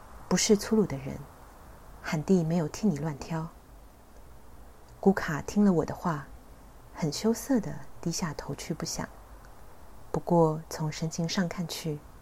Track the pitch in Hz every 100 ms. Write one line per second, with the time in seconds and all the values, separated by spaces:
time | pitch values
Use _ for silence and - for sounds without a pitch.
0 | - - - 180 - 208 - 220 190 135
1 | 139 143 - - - - - - - -
2 | - 160 143 190 160 175 156 - 214 143
3 | 160 135 - 165 165 - - - - -
4 | - - - - - - - - - -
5 | 196 190 - 143 - 208 202 165 139 131
6 | 180 147 - - - - - - - -
7 | 156 - 220 233 - 254 151 147 - -
8 | 170 165 165 147 - 143 - 156 160 -
9 | - - - - - - - - - -
10 | - 160 - 170 160 156 - - 156 -
11 | 160 - 165 - 170 - 165 - 160 147
12 | - -